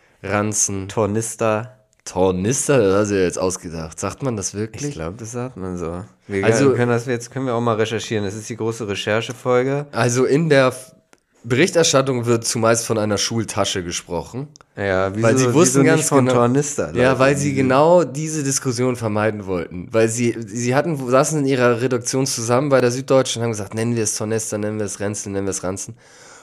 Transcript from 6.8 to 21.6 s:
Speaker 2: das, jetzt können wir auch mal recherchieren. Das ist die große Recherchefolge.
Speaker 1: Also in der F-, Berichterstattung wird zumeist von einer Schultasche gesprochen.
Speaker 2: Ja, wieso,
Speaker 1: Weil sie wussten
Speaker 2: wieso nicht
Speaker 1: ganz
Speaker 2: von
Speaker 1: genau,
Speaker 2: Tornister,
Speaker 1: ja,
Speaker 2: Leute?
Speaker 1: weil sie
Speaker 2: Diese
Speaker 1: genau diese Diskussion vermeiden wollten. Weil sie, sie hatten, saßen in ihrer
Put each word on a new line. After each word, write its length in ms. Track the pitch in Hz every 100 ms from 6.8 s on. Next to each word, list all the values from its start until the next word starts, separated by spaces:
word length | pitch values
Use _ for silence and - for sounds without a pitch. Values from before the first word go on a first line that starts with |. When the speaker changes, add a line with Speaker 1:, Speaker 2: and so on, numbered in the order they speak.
| 120
Speaker 2:
das, 160 | 117 120
jetzt 240 | 120 117
können 160 | 135 131
wir 80 | 117
auch 60 |
mal 160 | 120 107
recherchieren. 460 | 107 113 - 107 101
Das 100 | 107
ist 120 | 107
die 80 | 107
große 300 | 110 113 107
Recherchefolge. 1000 | 95 - 107 113 123 131 123 131 139 147
Speaker 1:
Also 320 | 117 120 120 127
in 240 | 135 165
der 180 | 139 131
F-, 260 | 127 - _ _ _ _ _ 117
Berichterstattung 800 | 123 190 175 156 135 135 127 117
wird 200 | 117 113
zumeist 400 | 120 113 113 -
von 120 | 110
einer 200 | 107 101
Schultasche 680 | - 113 101 - 98 98 87
gesprochen. 640 | 85 - 85 73 120 147 - - -
Speaker 2:
Ja, 400 | 98 95 95 98
wieso, 120 | 113
Speaker 1:
Weil 100 | 131
sie 160 | 127
wussten 260 | 127 175 135
Speaker 2:
wieso 0 |
nicht 100 | 147
Speaker 1:
ganz 180 | 160 151
Speaker 2:
von 160 | 143 127
Speaker 1:
genau, 80 | 123
Speaker 2:
Tornister, 540 | 120 131 147 - 82
Speaker 1:
ja, 160 | 82 127
Speaker 2:
Leute? 100 | 127
Speaker 1:
weil 180 | 131 143
sie 120 | 143
Speaker 2:
Diese 100 | 135
Speaker 1:
genau 400 | 131 131 156 180
diese 400 | 147 131 156 156
Diskussion 520 | 139 135 135 120 127 117
vermeiden 480 | 113 104 107 104 95
wollten. 420 | 90 - 90 -
Weil 180 | 110 113
sie, 260 | 113 120 107 113
sie 300 | 113 120 131
hatten, 340 | 156 147 127
saßen 300 | 131 147 156
in 60 | 135
ihrer 360 | 135